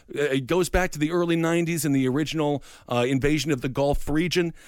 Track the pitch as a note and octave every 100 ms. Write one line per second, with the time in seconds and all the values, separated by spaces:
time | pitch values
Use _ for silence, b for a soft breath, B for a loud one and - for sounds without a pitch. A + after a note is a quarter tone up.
0 | - - C#3+ C3+ B2 E3 F3 F#3 F#3 D3+
1 | D3+ F3 F3 E3+ E3 E3+ E3+ E3+ D3+ C#3
2 | B2+ C3 D#3 D#3+ D3 C#3 B B - B2
3 | B2 C3+ C#3+ D3+ C#3 C3+ C3+ C3 C#3+ C#3+
4 | - D3+ F3 F3+ E3+ B